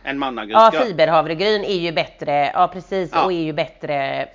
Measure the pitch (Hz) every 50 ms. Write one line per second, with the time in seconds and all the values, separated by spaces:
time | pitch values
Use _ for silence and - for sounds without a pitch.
0 | - 139 139 139 143 131 123 117 107 104 110 214 226 226 - - 262 233 185 151
1 | 160 151 165 160 - 160 170 160 190 214 214 208 196 160 196 180 170 170 160 175
2 | 160 - - - 156 - - 143 143 139 - - 180 170 - 180 170 - 196 190
3 | 185 160 - 165 160 190 180 170 160 156 156 151 160 156 - - - 147 147 139
4 | 139 135 135 135 139 -